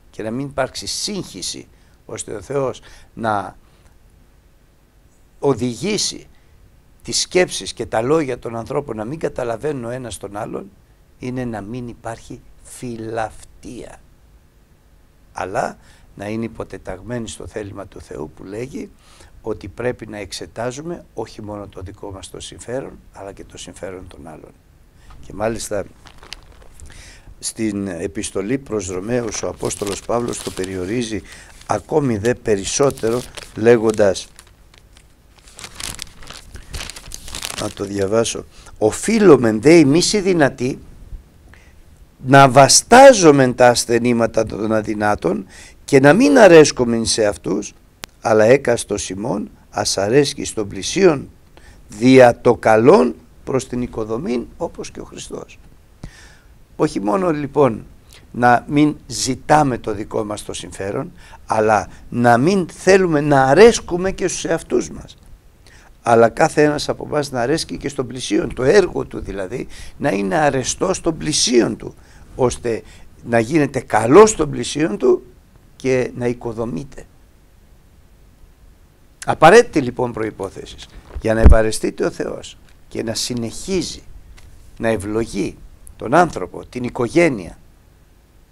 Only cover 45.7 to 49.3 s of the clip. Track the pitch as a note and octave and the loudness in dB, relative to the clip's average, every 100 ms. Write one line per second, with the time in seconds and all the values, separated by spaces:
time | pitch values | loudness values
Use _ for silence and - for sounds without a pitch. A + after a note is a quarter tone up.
45.7 | - - C#3+ C#3 F#3 C#4+ C4+ G3+ E3 D3 | -18 2 6 8 6 6 8 10 10 8
46.7 | - A#2+ A#2 A2 - G#2 G2+ C#3+ G3 G3+ | 4 -2 -2 -2 0 0 0 -4 -6 -6
47.7 | - _ _ - _ A#2 A2 A2 C#3+ C3 | -16 _ _ -20 _ 2 4 6 4 2
48.7 | A#2 - G2+ - F#2+ A#2 | -2 -2 -6 -6 -8 -6